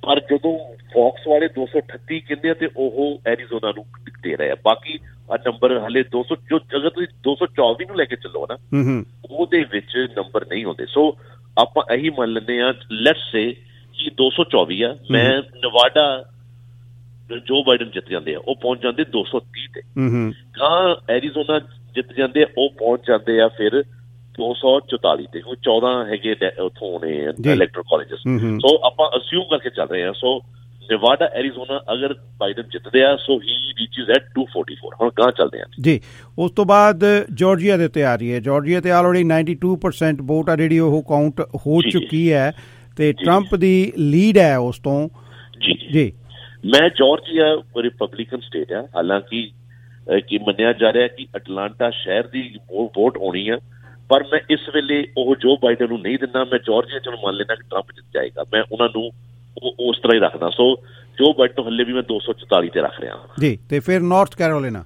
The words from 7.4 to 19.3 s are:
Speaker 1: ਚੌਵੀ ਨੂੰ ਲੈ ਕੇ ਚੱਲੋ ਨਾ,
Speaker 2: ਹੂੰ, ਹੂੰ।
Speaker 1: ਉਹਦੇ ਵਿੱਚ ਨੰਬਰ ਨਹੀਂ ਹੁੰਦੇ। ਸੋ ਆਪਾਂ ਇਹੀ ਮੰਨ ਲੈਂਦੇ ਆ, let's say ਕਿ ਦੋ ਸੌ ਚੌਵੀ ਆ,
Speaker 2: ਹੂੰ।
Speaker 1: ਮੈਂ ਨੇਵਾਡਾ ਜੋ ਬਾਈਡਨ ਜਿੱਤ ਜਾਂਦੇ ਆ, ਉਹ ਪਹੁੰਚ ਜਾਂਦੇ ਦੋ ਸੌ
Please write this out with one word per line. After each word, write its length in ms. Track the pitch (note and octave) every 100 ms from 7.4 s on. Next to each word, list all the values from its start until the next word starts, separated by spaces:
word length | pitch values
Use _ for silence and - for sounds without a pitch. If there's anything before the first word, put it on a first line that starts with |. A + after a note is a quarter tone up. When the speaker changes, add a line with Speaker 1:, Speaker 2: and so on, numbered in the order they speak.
| F3+
Speaker 1:
ਚੌਵੀ 380 | - A#2+ A#2
ਨੂੰ 120 | - G3
ਲੈ 80 |
ਕੇ 120 | C3+ A#2+
ਚੱਲੋ 300 | F#2+ E2 C#2+
ਨਾ, 40 |
Speaker 2:
ਹੂੰ, 300 | B2 - C#3
ਹੂੰ। 200 | C3 B2+ G2+ - -
Speaker 1:
ਉਹਦੇ 340 | C#3 F3 F3 C3+
ਵਿੱਚ 380 | G#2 - B2 B2+ A2
ਨੰਬਰ 300 | F#2+ - F2
ਨਹੀਂ 180 | F#2
ਹੁੰਦੇ। 220 | G#2+ D#2+ -
ਸੋ 280 | D3+ D3+ D3 - - - -
ਆਪਾਂ 360 | A#2+ - -
ਇਹੀ 160 | A#2+ D#3
ਮੰਨ 220 | C#3+ A#2
ਲੈਂਦੇ 280 | A2+ A2 A#2+
ਆ, 80 | B2
let's 500 | B2+ - A2 A#2+ D#3
say 360 | - A2+ A2+ A#2+ - - -
ਕਿ 180 | - D3+
ਦੋ 200 | - C3
ਸੌ 140 | -
ਚੌਵੀ 380 | E3 G#2 E2+ F#2
ਆ, 100 | A#2
Speaker 2:
ਹੂੰ। 140 | C#3+ -
Speaker 1:
ਮੈਂ 280 | A#2+ B2 C3+
ਨੇਵਾਡਾ 880 | C#3 - B2 A2+ B2 D3+ D3 C3 - - - - - - - - - - - A#2 A#2+
ਜੋ 180 | C#3
ਬਾਈਡਨ 260 | C3 B2 A#2
ਜਿੱਤ 180 | F#2+ -
ਜਾਂਦੇ 260 | F2+ D2+
ਆ, 40 | D2+
ਉਹ 160 | -
ਪਹੁੰਚ 280 | C3+ A#2+ B2
ਜਾਂਦੇ 220 | B2 A#2+
ਦੋ 200 | D#3 A2+
ਸੌ 160 | G2